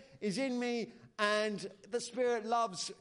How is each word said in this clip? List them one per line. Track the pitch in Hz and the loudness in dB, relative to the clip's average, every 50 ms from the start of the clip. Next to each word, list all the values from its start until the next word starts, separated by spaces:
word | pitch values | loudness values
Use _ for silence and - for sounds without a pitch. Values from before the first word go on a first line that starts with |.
| - - - - | -18 -20 -10 -6
is | - 214 180 202 | -2 -2 0 0
in | 269 269 247 247 | 0 0 0 0
me | 240 247 240 233 214 - - - - - _ - | 0 0 0 0 -2 -4 -8 -14 -20 -10 _ 2
and | 214 208 208 214 214 214 208 185 156 196 - - - - | 2 4 4 4 2 0 -2 -4 -6 -8 -12 -14 -10 -6
the | 196 240 | -6 -4
Spirit | - - - 233 254 240 240 233 202 | -4 -4 -2 0 2 2 2 0 0
loves | 233 240 233 233 220 185 156 - - 196 - | 0 2 2 2 0 -2 -4 -8 -8 -6 -2